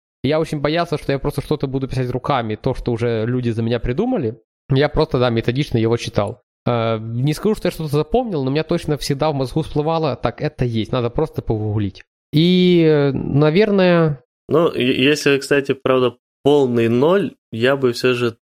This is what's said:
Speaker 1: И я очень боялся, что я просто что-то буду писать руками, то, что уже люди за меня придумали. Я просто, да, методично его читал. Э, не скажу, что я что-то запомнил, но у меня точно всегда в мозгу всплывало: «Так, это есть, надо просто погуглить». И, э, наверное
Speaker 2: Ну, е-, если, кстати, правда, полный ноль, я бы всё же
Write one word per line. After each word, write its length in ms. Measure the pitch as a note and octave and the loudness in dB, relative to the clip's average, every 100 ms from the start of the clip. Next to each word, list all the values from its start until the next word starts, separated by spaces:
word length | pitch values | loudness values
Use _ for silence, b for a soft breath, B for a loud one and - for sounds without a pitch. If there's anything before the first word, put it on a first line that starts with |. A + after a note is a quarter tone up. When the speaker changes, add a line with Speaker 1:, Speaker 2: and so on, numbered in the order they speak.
| _ _ | _ _
Speaker 1:
И 60 | B2+ | -2
я 100 | D#3 | 0
очень 220 | D#3+ D3+ | -2 -2
боялся, 360 | C#3+ E3+ E3+ D3 | -2 -2 -2 -4
что 140 | - | -2
я 80 | C#3 | -2
просто 220 | C#3+ C#3+ | -2 -6
что-то 260 | - D3+ C#3 | -4 -4 -2
буду 200 | C3+ C3 | -4 -4
писать 220 | C3 B2 | -4 -4
руками, 460 | B2+ - C3+ A2+ G#2+ | -4 -2 -2 -2 -4
то, 180 | C3+ | -4
что 180 | B2 - | -4 -4
уже 340 | A2+ A#2+ A2+ A2+ | -2 -2 -2 -2
люди 240 | B2+ A#2+ | -2 -2
за 100 | A2+ | -2
меня 160 | A2+ A#2+ | -2 -2
придумали. 600 | B2 C3+ A#3+ B3+ - C3+ _ _ - | -4 -4 -2 -2 -4 -6 _ _ -2
Я 200 | C3+ C#3+ | 0 2
просто, 300 | - D#3 C3 | 0 0 2
да, 100 | B2 | 0
методично 480 | A#2 A#2 B2+ D3+ A#2+ | 0 -2 -2 -2 0
его 180 | A2 A#2 | 0 -2
читал. 440 | - - G#2 A2 _ _ - | -2 -2 -2 -6 _ _ -4
Э, 300 | A#2+ A2+ A2 | -2 0 -2
не 340 | A2+ A#2 C#3+ | -4 -2 -2
скажу, 200 | D3+ G#3 G#3+ | 0 -2 0
что 120 | F3+ | -2
я 40 | |
что-то 180 | - D#3 | -4 -4
запомнил, 540 | D3 D3+ A#3+ A#3+ D#3+ | -2 0 0 0 -4
но 60 | C3 | -2
у 40 | |
меня 100 | D3 | -2
точно 340 | D#3 E3+ - C#3+ | -2 -2 -2 -4
всегда 320 | - C#3 D#3 | -4 -2 0
в 60 | C#3 | 0
мозгу 260 | C3 D#3+ | -2 -2
всплывало: 540 | - D3+ D3+ E3 D#3 B2 | -2 -2 0 0 -2 -2
«Так, 260 | A#2+ - | -6 -4
это 240 | D3+ - B2 | -8 -4 -4
есть, 260 | A2+ G2 | -2 -4
надо 180 | B2+ A#2 | -2 -2
просто 300 | C3 D#3 - | -4 -4 -6
погуглить». 600 | - A2 G#2+ G#2 G2+ - - _ - | -4 -4 -2 -2 -4 -6 -20 _ -2
И, 480 | D3+ E3+ F3+ F3+ F3 | 2 4 4 4 4
э, 280 | D#3+ D3 C#3 | 4 4 2
наверное 1120 | C3+ - C#3+ D3+ E3+ G#3+ G3 F3+ E3+ D#3+ C#3+ _ _ - | -2 -2 2 2 4 2 4 4 4 2 -2 _ _ -2
Speaker 2:
Ну, 240 | D3+ E3 | 2 2
е-, 300 | - B2 C#3 C3+ | 0 0 2 2
если, 260 | D3 C#3+ C3+ | 4 2 0
кстати, 360 | - C#3+ C#3 | 2 0 0
правда, 420 | B2 - B2+ B2 - _ _ | -4 0 2 2 -2 _ _
полный 460 | C#3 D3 C3 A#2+ A2+ | 2 4 4 2 2
ноль, 460 | A#2+ D3+ G3 E3+ - - | 2 4 2 0 -8 -14
я 240 | A2 B2+ C#3 | -2 0 2
бы 160 | B2+ | 0
всё 200 | A#2+ B2+ | 0 0
же 240 | B2 A#2+ A2+ _ | 0 -2 -4 _